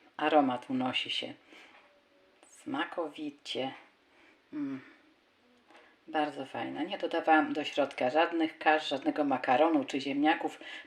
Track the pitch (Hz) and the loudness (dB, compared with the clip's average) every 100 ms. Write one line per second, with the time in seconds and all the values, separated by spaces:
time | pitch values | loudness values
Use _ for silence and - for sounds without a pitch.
0 | _ - 151 156 135 123 - 131 127 - | _ -4 2 4 4 0 -4 -4 -2 -2
1 | - - - - _ - - - _ _ | -4 -6 -8 -10 _ -20 -20 -20 _ _
2 | _ _ _ _ _ - - 139 170 - | _ _ _ _ _ -16 -8 -6 -4 -4
3 | 156 147 151 143 - 120 135 - - _ | -6 -6 -10 -10 -8 -6 -6 -8 -18 _
4 | _ _ _ _ _ 302 277 262 - - | _ _ _ _ _ -8 -6 -8 -12 -20
5 | _ _ _ _ _ _ _ - - _ | _ _ _ _ _ _ _ -20 -20 _
6 | - 156 147 139 131 120 131 131 175 202 | -6 -2 -2 -4 -10 -8 -8 -6 -6 -4
7 | 160 165 160 156 143 147 139 - 135 - | -4 0 4 6 4 -2 -2 0 0 0
8 | 127 151 170 330 320 - 156 156 - 135 | 0 2 2 2 -2 0 4 4 2 -4
9 | 151 147 143 127 - 127 165 151 131 139 | -2 0 0 0 4 6 6 4 0 -4
10 | 139 139 151 170 156 - - - | -2 2 2 2 -2 -8 -16 -16